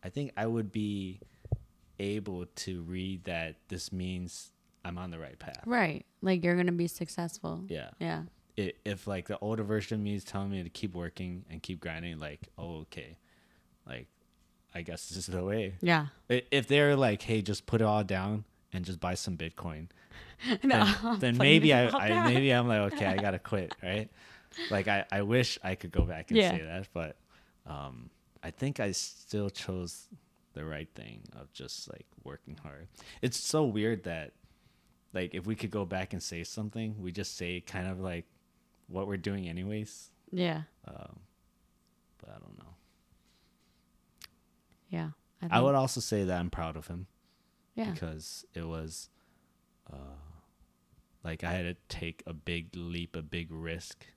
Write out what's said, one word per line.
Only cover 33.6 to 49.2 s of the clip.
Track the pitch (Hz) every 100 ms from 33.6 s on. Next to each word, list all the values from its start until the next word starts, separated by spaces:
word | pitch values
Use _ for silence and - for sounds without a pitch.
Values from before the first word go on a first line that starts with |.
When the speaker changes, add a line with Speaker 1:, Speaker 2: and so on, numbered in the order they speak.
Speaker 1:
weird | 147 107 107 110
that, | 90 82 76 _ _ _ _ _ _ _ _
like, | - 90
if | 87 92
we |
could | 110 107
go | 107
back | 95 95 92
and | 92
say | - 85
something, | 85 - 107 113 110 107
we | 90
just | 90 95 -
say | 87 90
kind | - 98 92
of, | 92
like, | 95 87 - _ _ _ _ _ _
what | 90 98
we're | 98
doing | 87 98 90
anyways. | 85 92 107 107 - - _ -
Speaker 2:
Yeah. | 185 175 156 156 _ -
Speaker 1:
Um, | - - - - _ _ _ _ _ _ _ _ _
but | -
I | 50
don't | 50 50
know. | - 87 _ _ _ _ _ _ _ _ _ _ _ _ _ _ - _ _ _ _ _ _
Speaker 2:
Yeah, | 175 160 151 _ _
I | 170
Speaker 1:
I |
Speaker 2:
think | 165
Speaker 1:
would | 131
also | 139 131 -
say | - 104
that | 95 90
I'm | 87
proud | - 82 80
of | 80
him. | 87 92 _ _ _ _ _ _
Speaker 2:
Yeah. | - 220
Speaker 1:
Because | - 85 78 78 - -
it | - 82
was, | 80 80 80 - _